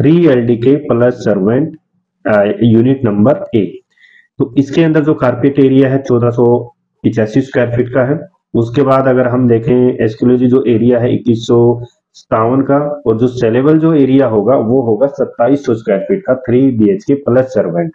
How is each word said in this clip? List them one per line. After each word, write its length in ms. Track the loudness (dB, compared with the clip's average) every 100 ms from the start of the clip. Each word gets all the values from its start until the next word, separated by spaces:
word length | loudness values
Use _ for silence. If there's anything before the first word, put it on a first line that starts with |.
three 260 | 2 4 4
L 200 | 2 0
D 100 | 0
K 200 | 0 0
plus 380 | 0 0 0
servant, 640 | 0 -2 0 0 0 -2 -8 _ _ _ _ -2
uh, 180 | 0 0 0
unit 420 | 2 4 2 0
number 400 | -2 0 0 0 -2
एक। 260 | -2 -2 -8 _ _ _ _ _ -6
तो 160 | -2 -2
इसके 260 | 0 0
अंदर 200 | 0 2
जो 100 | 0
carpet 440 | 0 -2 0 0 2
area 320 | 2 4 2
है 120 | 0
चौदह 280 | 0 0 0
सौ 280 | 0 2 0 -2 _ _ _
पिचासी 380 | -4 -2 -2 -2
square 360 | -2 -2 -2 -2
feet 120 | -2
का 160 | -2
है। 240 | -2 -4 -8 _ _
उसके 280 | -4 -2 0
बाद 240 | 0 0 2
अगर 220 | 0 0
हम 200 | 0 0
देखें 420 | 0 0 0 0
एक्सक्लूसिव 580 | 0 -4 -2 0 2 2
जो 160 | 2
area 340 | 2 2 2 2
है 160 | 0
इक्कीस 320 | -2 -2 -2 0
सौ 340 | 2 2 0 -8 _ _
सत्तावन 480 | -20 -4 -2 0 0
का, 180 | 0 -2
और 400 | -2 -4 -4 0
जो 80 | -2
sellable 520 | -2 -2 0 2 2
जो 160 | 2
area 320 | 2 2 2 2
होगा 300 | 0 0 0
वो 260 | 0 0
होगा 240 | 0 0 -2
सत्ताईस 600 | -2 -6 -2 0 0 -2
सौ 80 |
square 260 | -4 -2 -4
feet 220 | -2 -4 -2
का 80 |
थ्री 360 | -4 -2 0 2
बी 200 | 2 0
एच 140 | 0
के 100 | -2
plus 300 | -4 0 0
servant 480 | 0 -2 -2 -4 -6